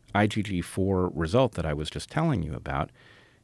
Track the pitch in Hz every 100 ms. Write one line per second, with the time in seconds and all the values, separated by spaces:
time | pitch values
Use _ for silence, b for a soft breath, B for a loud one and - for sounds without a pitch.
0 | - 101 104 107 101 90 - 95 95 95
1 | 90 73 80 117 127 - 78 73 78 71
2 | - 151 165 104 78 - - 69 - B
3 | B B B B